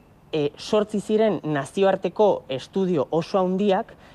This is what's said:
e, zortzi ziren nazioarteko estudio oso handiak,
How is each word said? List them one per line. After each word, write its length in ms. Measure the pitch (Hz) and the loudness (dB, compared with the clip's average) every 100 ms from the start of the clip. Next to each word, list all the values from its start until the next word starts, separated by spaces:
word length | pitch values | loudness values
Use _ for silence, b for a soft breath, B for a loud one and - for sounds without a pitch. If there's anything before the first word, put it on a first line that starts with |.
| _ _ - | _ _ -6
e, 180 | 160 147 | -2 -2
zortzi 460 | - - 214 208 208 | -4 -2 0 0 -2
ziren 400 | - 214 220 180 | -2 0 2 0
nazioarteko 1000 | 151 151 139 - 196 190 185 - 214 - - | -2 -4 -4 0 2 2 -2 2 2 2 -2
estudio 600 | 131 - 196 185 175 120 | -10 -6 -2 0 0 0
oso 300 | 156 165 202 | -2 0 0
handiak, 560 | 185 185 208 190 - - B | 0 0 0 0 -2 -12 B